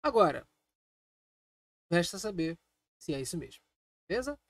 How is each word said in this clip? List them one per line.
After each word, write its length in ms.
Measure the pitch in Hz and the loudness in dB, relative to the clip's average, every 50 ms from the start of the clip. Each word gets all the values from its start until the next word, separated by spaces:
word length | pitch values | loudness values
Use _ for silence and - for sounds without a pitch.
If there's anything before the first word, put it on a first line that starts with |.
Agora, 440 | - 302 247 226 190 156 135 120 - _ _ _ _ _ _ _ _ _ _ _ _ _ _ _ _ _ _ _ _ _ _ _ _ _ _ _ _ _ | -2 2 6 6 6 6 4 -2 -10 _ _ _ _ _ _ _ _ _ _ _ _ _ _ _ _ _ _ _ _ _ _ _ _ _ _ _ _ _
Resta 260 | 170 175 175 - - 190 | 2 2 2 2 -4 -6
saber 400 | 208 214 196 175 160 160 165 - _ _ _ _ _ _ _ _ | -8 -6 -2 -2 -2 -2 -4 -8 _ _ _ _ _ _ _ _
se 140 | - - 147 | -6 -4 -4
é 60 | 135 | -4
isso 160 | 135 - - | -4 -6 -6
mesmo, 260 | 165 131 - - - _ _ _ _ _ _ _ _ _ - | -8 -8 -10 -16 -20 _ _ _ _ _ _ _ _ _ -6
beleza? 300 | 175 240 254 285 294 - _ _ | -4 -4 -4 -6 -10 -10 _ _